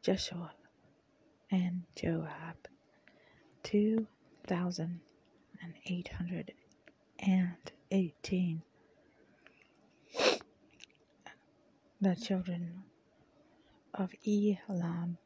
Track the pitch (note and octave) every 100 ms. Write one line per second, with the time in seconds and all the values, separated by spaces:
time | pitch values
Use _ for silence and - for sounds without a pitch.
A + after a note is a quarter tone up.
0 | - F#3+ - F3 E3+ - - _ _ _
1 | _ _ _ _ _ F#3+ F3+ F3+ E3+ -
2 | E3+ E3 D#3+ D#3 E3 E3 - _ _ _
3 | - _ - - - _ - G#3 G#3+ A3+
4 | A3 _ _ - - F3 F3+ F3 E3 F3
5 | - _ _ _ _ - F3 - - F3
6 | - - F3 F3+ - - _ _ - _
7 | _ - G3 F#3 F3+ F3 - - _ G3
8 | F3+ - - F#3 F3+ D#3+ - _ _ _
9 | _ _ _ _ - _ _ _ _ _
10 | _ - - - - _ _ _ - _
11 | _ _ - - _ _ _ _ _ _
12 | F#3+ F3 - F#3+ F3+ F3 E3+ F3 F#3+ _
13 | _ _ _ _ _ _ _ _ _ -
14 | F#3 - - G#3 G#3 F#3+ - F3+ E3+ E3+
15 | F3 E3+